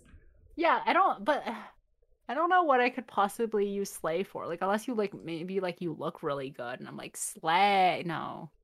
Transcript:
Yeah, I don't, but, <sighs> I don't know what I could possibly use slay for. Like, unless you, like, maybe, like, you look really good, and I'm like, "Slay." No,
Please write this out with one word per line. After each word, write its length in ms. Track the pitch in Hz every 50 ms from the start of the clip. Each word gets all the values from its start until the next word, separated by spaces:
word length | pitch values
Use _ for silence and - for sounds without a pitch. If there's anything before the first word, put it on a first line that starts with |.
| - - - - _ _ _ _ _ - -
Yeah, 260 | - 339 320 - - -
I 80 | - 285
don't, 320 | 339 392 349 247 - 202
but, 180 | - - 214 - 220
<sighs> 840 | 233 220 - - - _ _ _ _ _ _ _ _ _ _ -
I 40 | 240
don't 140 | 294 330 349
know 140 | 370 359 359
what 160 | 302 269 247
I 100 | 247 247
could 180 | 254 - 226 -
possibly 600 | - - 196 202 - - 233 220 220 208 202 202
use 240 | 196 202 196 -
slay 320 | - - - 165 165 175 196
for. 240 | - - 165 - 139
Like, 120 | 170 170
unless 260 | 185 190 202 220 220 -
you, 80 | 254
like, 180 | 214 208 196 -
maybe, 460 | - 95 160 170 160 165 180 190 196
like, 220 | 185 180 170 -
you 120 | 180 170 151
look 300 | - 139 160 - - -
really 260 | 151 143 139 135 135
good, 280 | 147 - 123 120 127 -
and 80 | 143 127
I'm 80 | 139 -
like, 200 | 123 - - -
"Slay." 880 | - - - - - 160 165 180 202 202 202 190 185 180 160 - 175
No, 440 | 175 160 139 - - - - 165 151 _ _